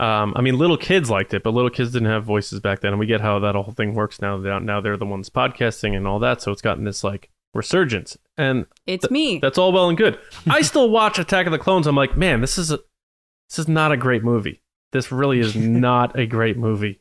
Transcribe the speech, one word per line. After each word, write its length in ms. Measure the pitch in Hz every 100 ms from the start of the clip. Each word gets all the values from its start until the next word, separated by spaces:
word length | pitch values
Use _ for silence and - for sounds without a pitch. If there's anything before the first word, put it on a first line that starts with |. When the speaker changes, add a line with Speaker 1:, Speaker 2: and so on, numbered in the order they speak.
Speaker 1:
um, 300 | 117 107 104 95
I 60 |
mean, 160 | 127 127
little 200 | 170 160
kids 320 | - 190 131
liked 240 | 101 101
it, 100 | 98
but 100 | 113
little 160 | 117 123
kids 220 | - 120
didn't 160 | 123 110
have 140 | 110 107
voices 340 | 104 - 101
back 220 | 101 98
then. 100 | 101
And 80 | 101
we 60 | 107
get 160 | 110
how 180 | 107 101
that 160 | 104 101
whole 160 | 98
thing 200 | 110 107
works 280 | 110 104 -
now. 140 | 101 98
Now, 220 | 98 98
now 220 | 107 104
they're 160 | 101 104
the 80 | 101
ones 240 | 98 95
podcasting 680 | - 127 - 117 - 107 98
and 120 | 98
all 120 | 104
that. 220 | 120 123
So 100 | -
it's 100 | 101
gotten 220 | 113 90
this, 200 | 107 95
like, 260 | 98 98 _ _ _
resurgence. 640 | 110 - 185 156 104 - - _ -
And 280 | 135 131 - _ -
Speaker 2:
It's 160 | 185 -
Speaker 1:
th-, 40 |
Speaker 2:
me. 260 | 269 302 170
Speaker 1:
that's 180 | 135 180
all 120 | 185
well 180 | 185 180
and 80 | 170
good. 220 | 214 - -
Speaker 3:
<laughs> 160 | - -
Speaker 1:
I 120 | 294
still 260 | 208 320 240
watch 300 | 220 214 208
Attack 260 | 170 190 180
of 60 |
the 80 | 160
Clones. 260 | - 185 151
I'm 80 | 139
like, 220 | 135 -
"Man, 240 | 185 120
this 160 | 127 -
is 140 | 160
a, 60 | 151 _ _ _ _ _ _ _
this 100 | -
is 80 | 160
not 240 | 156 156
a 60 | 139
great 260 | 127 120
movie. 380 | 117 117 87 - _ _ _
This 200 | 131 123
really 280 | 131 139 123
is 160 | 113 110
Speaker 3:
<laughs> 0 |
Speaker 1:
not 600 | 110 120 123 123 123 -
a 80 | 113
great 320 | 113 113 120
movie." 420 | 113 104 104 98